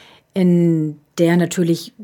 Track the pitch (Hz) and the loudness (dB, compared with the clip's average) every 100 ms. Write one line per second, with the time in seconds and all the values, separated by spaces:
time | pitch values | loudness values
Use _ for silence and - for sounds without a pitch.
0 | - - _ 196 180 175 170 160 156 151 | -20 -20 _ -2 2 2 2 0 -4 -8
1 | _ - 170 175 170 - 170 165 - - | _ -2 2 2 0 -2 -2 -4 -6 -20